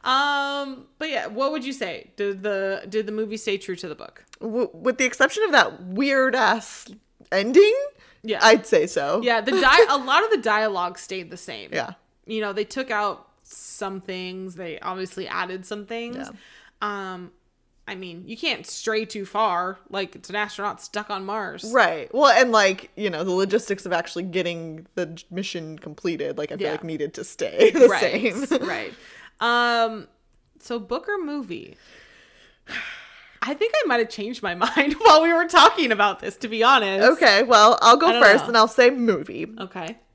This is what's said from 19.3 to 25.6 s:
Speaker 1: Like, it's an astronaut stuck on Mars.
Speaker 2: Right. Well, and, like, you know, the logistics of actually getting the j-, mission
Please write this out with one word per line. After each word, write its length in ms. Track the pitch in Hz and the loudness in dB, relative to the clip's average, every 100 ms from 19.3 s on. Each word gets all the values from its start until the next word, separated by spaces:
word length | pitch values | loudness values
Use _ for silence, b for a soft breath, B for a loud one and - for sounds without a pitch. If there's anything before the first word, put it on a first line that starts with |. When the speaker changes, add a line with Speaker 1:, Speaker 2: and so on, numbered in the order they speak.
| 208 220 175 180 190 _ | -2 -2 -2 -4 -10 _
Speaker 1:
Like, 260 | 196 190 170 | -10 -10 -12
it's 140 | 175 | -10
an 60 | 208 | -8
astronaut 440 | 202 - 202 - | -8 -6 -8 -8
stuck 280 | - 208 208 | -10 -10 -8
on 160 | 196 196 | -10 -6
Mars. 440 | 214 185 170 220 | -8 -8 -12 -2
Speaker 2:
Right. 400 | 240 185 160 - | 2 2 0 -6
Well, 160 | 247 285 | 4 6
and, 220 | 220 247 | 6 6
like, 400 | 220 196 190 - - | 4 4 0 -10 -8
you 140 | 208 | -6
know, 140 | 156 | -4
the 80 | 190 | -2
logistics 540 | 180 196 202 - 196 185 | -2 0 -2 -2 -8 -4
of 40 | |
actually 320 | 175 170 180 | -4 -4 -8
getting 600 | 185 175 175 170 165 160 175 | -6 -4 -4 -6 -12 -14 -12
the 140 | - 170 | -8 -8
j-, 180 | 165 - | -10 -12
mission 480 | 175 190 175 | -10 -8 -10